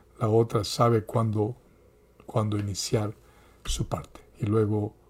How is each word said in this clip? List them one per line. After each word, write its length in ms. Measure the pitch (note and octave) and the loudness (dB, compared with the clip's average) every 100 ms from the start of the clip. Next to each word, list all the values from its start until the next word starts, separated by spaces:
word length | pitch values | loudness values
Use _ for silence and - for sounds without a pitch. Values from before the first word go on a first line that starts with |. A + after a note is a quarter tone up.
| _ - | _ -4
la 100 | A2+ | 2
otra 340 | A2 A2+ A2+ | 4 4 0
sabe 400 | G2+ - A#2+ A#2 | -2 2 4 4
cuándo, 520 | G#2 A#2+ A2+ G#2+ G#2+ B2 - - - _ _ _ - | 0 -2 0 0 -2 -4 -18 -20 -20 _ _ _ -4
cuándo 320 | - G#2+ G#2 | -2 0 -2
iniciar 560 | G#2 F#2+ - A#2 G#2+ - - - - - - | -4 -6 -2 -2 -2 -8 -20 -20 -20 -14 -6
su 220 | - - | -4 -4
parte 340 | - - - - - | -6 -10 -20 -20 -6
y 60 | G#2 | -2
luego 480 | G#2+ G#2 G#2+ G#2 - | 0 2 0 -4 -8